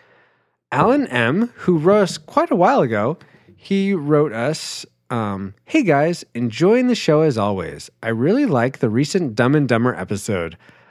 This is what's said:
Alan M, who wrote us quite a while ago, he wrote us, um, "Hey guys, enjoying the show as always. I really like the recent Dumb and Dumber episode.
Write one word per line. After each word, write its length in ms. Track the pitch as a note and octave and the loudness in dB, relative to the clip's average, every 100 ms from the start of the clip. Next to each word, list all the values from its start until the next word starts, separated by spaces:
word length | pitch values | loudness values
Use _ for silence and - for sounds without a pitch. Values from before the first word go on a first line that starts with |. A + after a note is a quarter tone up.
| _ _ _ _ _ _ - | _ _ _ _ _ _ -6
Alan 360 | C#3 F#3+ C#4+ C4 | 0 2 2 0
M, 460 | B2 A#2 E3+ A#3 - | 0 0 0 -2 -4
who 220 | - E3+ | -2 2
wrote 240 | E3 G#3 | 4 4
us 160 | F#3+ - | 2 -4
quite 340 | - C#4 E4+ | -4 -2 0
a 40 | A3 | 2
while 260 | F#3+ C4+ | 2 2
ago, 360 | C#3 G#2+ A2 F3 - _ _ - | 2 0 -2 -4 -12 _ _ -16
he 380 | - G3 G3 | -4 -2 0
wrote 400 | F#3+ C#3+ D3+ D3+ | -2 0 2 0
us, 520 | A2+ B2 D#3 - - - _ - | -2 -4 -4 -8 -14 -16 _ -8
um, 440 | A#2+ G#2+ G2 G2 - | -4 -4 -6 -8 -14
"Hey 200 | - D#4+ | -4 0
guys, 420 | G#3 C#3 D#3+ E3+ - A#2+ | 2 2 2 -2 -8 -6
enjoying 520 | A#2+ A2+ F3 B3 B3 | -4 0 2 4 2
the 80 | A#3+ | 0
show 260 | - D3+ | 2 2
as 160 | D#3+ A2 | 2 0
always. 520 | G2+ G2 D#2+ D2+ - _ | -2 -2 -6 -12 -18 _
I 60 | A2+ | -6
really 360 | A2+ C#3 B3 C#4+ | -2 0 2 0
like 340 | B2+ B2 - | 0 0 -2
the 100 | A#2 | -2
recent 460 | A2+ D3 G3 D3+ G#2+ | 0 0 -2 -2 0
Dumb 200 | B2 D3+ | 2 2
and 140 | C3+ | 2
Dumber 260 | A#2 B2 E2+ | 2 0 -2
episode. 640 | F#2 G2 - F#2+ E2 - - _ _ | -6 -6 -4 -4 -4 -10 -20 _ _